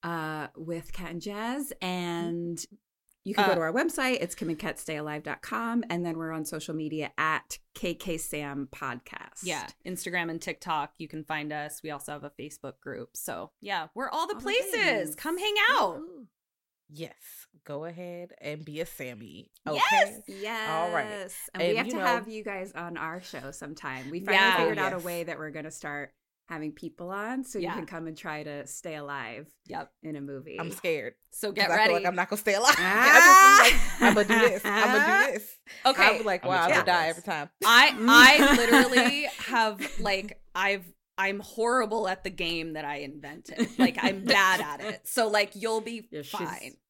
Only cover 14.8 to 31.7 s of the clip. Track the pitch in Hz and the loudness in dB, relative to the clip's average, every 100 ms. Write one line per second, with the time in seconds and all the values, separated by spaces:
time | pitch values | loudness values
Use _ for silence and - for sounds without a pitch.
14.8 | 381 226 160 - 311 349 415 415 427 523 | 0 -2 -4 -8 -6 -4 -2 0 2 2
15.8 | 185 165 330 339 226 _ _ _ _ _ | 0 -4 -14 -18 -20 _ _ _ _ _
16.8 | _ 151 160 - - - - 156 - 147 | _ -16 -16 -16 -20 -20 -20 _ -14 -12
17.8 | 160 170 180 175 175 - - 151 156 147 | -12 -14 -14 -14 -18 -16 -14 -12 -12 -10
18.8 | 170 - 127 117 107 76 - _ - 156 | -10 -10 -14 -14 -18 -20 -20 _ -8 -2
19.8 | 719 855 640 - - 392 214 226 220 160 | 2 2 2 -2 -18 -12 -10 -8 -6 -4
20.8 | 175 170 139 208 185 - - - 170 220 | -2 -4 -4 -8 -12 -14 -14 -4 -2 0
21.8 | 226 254 277 240 220 220 208 196 190 170 | -2 -2 -2 -2 -4 -12 -10 -10 -10 -12
22.8 | 175 170 160 175 175 147 131 - 151 156 | -10 -8 -8 -10 -14 -14 -14 -14 -16 -14
23.8 | 147 131 127 170 196 190 196 185 165 - | -12 -12 -10 -10 0 4 4 4 2 0
24.8 | 190 185 175 170 170 160 156 151 151 - | -2 -4 -8 -8 -8 -8 -10 -12 -14 -12
25.8 | 151 147 139 _ _ _ _ 165 151 147 | -12 -10 -12 _ _ _ _ -10 -10 -10
26.8 | 165 - 175 196 208 262 254 214 180 160 | -16 -14 -12 -10 -6 -8 -8 -8 -6 -8
27.8 | 165 170 165 156 175 151 151 143 143 - | -10 -12 -12 -12 -10 -10 -10 -12 -12 -14
28.8 | - 156 143 139 117 117 151 _ _ 160 | -12 -12 -10 -10 -10 -12 -18 _ _ -12
29.8 | 156 _ 160 151 139 139 151 - 165 170 | -12 _ -12 -10 -10 -12 -12 -10 -10 -8
30.8 | 185 156 113 - _ - 208 196 202 | -4 -4 -6 -14 _ -10 -8 -2 0